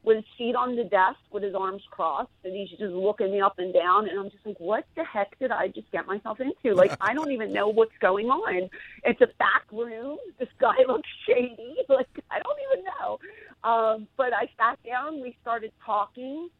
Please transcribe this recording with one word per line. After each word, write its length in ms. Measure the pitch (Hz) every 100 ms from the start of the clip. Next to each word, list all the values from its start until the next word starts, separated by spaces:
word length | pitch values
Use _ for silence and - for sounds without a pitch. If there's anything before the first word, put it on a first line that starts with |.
with 140 | 220
his 100 | 220 214 -
feet 180 | 233
on 220 | 247 247 233
the 80 |
desk 340 | 190 196 185 269 _
with 120 | 208
his 100 | 202
arms 300 | 190 190 196 -
crossed, 400 | - 165 147 240 _
and 100 | 185
he's 140 | 190 196
just 120 | 175
looking 500 | 208 180 196 214 196
me 100 | 202
up 180 | 196 190
and 140 | 185
down, 340 | 180 175 190 208
and 100 | 190
I'm 120 | 196
just 160 | _
like, 120 | 214 190
"What 280 | 170 226 -
the 80 | -
heck 340 | 320 214 202 -
did 120 | 262
I 160 | 208 190
just 240 | 214 -
get 160 | 180 -
myself 320 | 202 220 214
into? 340 | 262 - -
Like, 220 | 185 185 -
I 120 | 196
don't 180 | 262 302
even 200 | 247 208
know 160 | 202 202
what's 300 | 214 220 _
going 300 | 196 196 226
on." 400 | 285 440 180 185 - - -
It's 160 | - 233
a 80 | - _
back 280 | - 247 -
room. 440 | 214 233 226 262 311 453 _
This 80 | 254 _
guy 200 | 233 262
<laughs> 100 | 262
looks 220 | 247 - - -
shady. 480 | 247 247 226 233 339 -
Like, 180 | 269 254 - _
I 80 | -
don't 200 | - 587 539
even 140 | 539
know. 340 | 381 - - - 370 440 - -
Um, 420 | 226 226 220 220 214
but 180 | - 254
I 160 | 214 -
sat 260 | - 233 269
down, 360 | 226 247 294 311
we 160 | 247 -
started 320 | 240 233 220 _
talking 640 | - 208 202 - 262 294 339